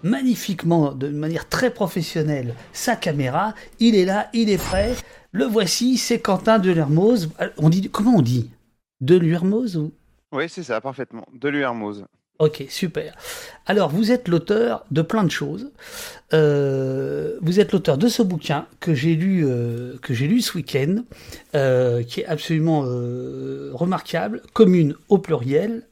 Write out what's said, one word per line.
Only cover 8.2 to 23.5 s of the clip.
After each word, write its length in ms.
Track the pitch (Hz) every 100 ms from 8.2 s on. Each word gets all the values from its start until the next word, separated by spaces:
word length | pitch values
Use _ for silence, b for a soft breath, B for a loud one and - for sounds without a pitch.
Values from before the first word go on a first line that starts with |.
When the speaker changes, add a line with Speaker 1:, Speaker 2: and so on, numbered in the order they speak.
Speaker 1:
dit ? 300 | 120 123 113 - _ _ _ _
Delermoz 760 | 127 185 165 156 185 214 247 175
ou ? 160 | 151 - _ _ _
Speaker 2:
Oui, 140 | 135 165
c'est 160 | -
ça, 160 | 156 110
parfaitement. 440 | 131 131 123 117 -
Delermoz. 720 | 123 143 143 135 117 104 104 98 _ _ _
Speaker 1:
Ok, 240 | 156 151 139
super. 460 | - 180 - 151 - B B B B
Alors, 260 | - 202 170
vous 200 | 160 220
êtes 160 | 247 214
l'auteur 580 | 170 - 208 233 113 -
de 120 | 143
plein 200 | 160 226
de 80 | 180
choses. 400 | - 143 165 269 _ B B B B _
Euh, 1040 | 160 151 143 139 135 131 131 135 147 151 -
vous 200 | 165 185
êtes 100 | 208
l'auteur 260 | 185 - 139
de 120 | 233
ce 140 | 220
bouquin 440 | 208 175 - 147 - _
que 140 | -
j'ai 200 | 147 156
lu, 320 | 160 190 185 147
euh, 520 | 123 120 117 123 131
que 120 | -
j'ai 120 | 120 143
lu 140 | 240
ce 160 | 214 175
week-end, 480 | - 135 139 202 247 B B B B
euh, 480 | 147 135 127 127 120
qui 200 | 120 -
est 40 | -
absolument, 560 | 151 - 160 160 156 131
euh, 840 | 123 120 123 127 135 135